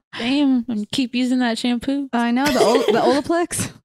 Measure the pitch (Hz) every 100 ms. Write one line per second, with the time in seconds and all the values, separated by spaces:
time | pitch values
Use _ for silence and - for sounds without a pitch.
0 | _ - 233 277 277 254 233 214 208 -
1 | 247 240 254 254 247 226 247 240 - 277
2 | 277 240 233 240 294 247 202 262 330 -
3 | 233 277 269 339 339 - - -